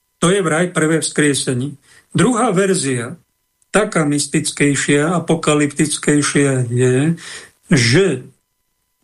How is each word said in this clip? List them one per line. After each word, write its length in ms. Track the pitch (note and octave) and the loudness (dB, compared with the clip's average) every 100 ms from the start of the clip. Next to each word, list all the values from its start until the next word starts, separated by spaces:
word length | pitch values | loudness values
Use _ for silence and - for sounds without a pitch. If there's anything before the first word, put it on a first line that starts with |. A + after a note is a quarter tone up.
| _ - | _ -2
To 40 | E3+ | 0
je 120 | G3+ | 0
vraj 280 | E3 D#3 F3 | 0 -2 -2
prvé 320 | E3 D#3 D#3+ | 0 0 0
vzkriesenie. 760 | - - D3+ C3+ C#3+ B2 C#3+ - _ - _ | -2 0 0 0 -2 -4 -6 -10 _ -20 _
Druhá 400 | E3 A3 A3+ A#3+ | 0 2 2 0
verzia, 640 | F3+ G3 D#3+ C3+ B2 A#2 F3 _ _ _ _ _ | 2 0 0 -2 -4 -6 -14 _ _ _ _ _
taká 320 | G3 G#3 F3 | -2 0 0
mystickejšia, 1120 | D3 D3 - D#3+ - - C#3+ C3+ - C#3+ D#3 F3 | 0 -2 -2 -4 -4 0 0 0 0 0 2 -2
apokalyptickejšia 1400 | E3 E3 D#3 D3+ D3 - D3+ - - D3 C#3+ D3 C#3 C3 A2+ | -2 -2 0 0 0 0 -2 -2 0 0 2 0 2 0 0
je, 480 | B2 B2+ B2+ D#3+ E3 - - - _ - | 0 2 2 0 -2 -8 -18 -20 _ 0
že 560 | C#3+ A#2 D#3 G3 B2+ - _ _ _ _ _ _ _ | 2 4 4 2 -2 -10 _ _ _ _ _ _ _